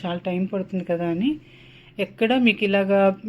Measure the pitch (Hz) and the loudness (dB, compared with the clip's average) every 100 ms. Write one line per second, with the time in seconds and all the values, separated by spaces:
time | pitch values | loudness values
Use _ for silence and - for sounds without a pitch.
0 | 180 175 190 180 185 196 185 185 180 170 | -6 -6 -4 -4 -2 -4 -4 -6 -2 -2
1 | 170 170 254 302 - - - - - - | -2 -2 -2 -2 -8 -20 -20 -20 -14 -8
2 | 190 - 226 254 240 208 202 196 196 196 | -8 -2 0 2 2 2 2 2 2 4
3 | 196 196 | 4 2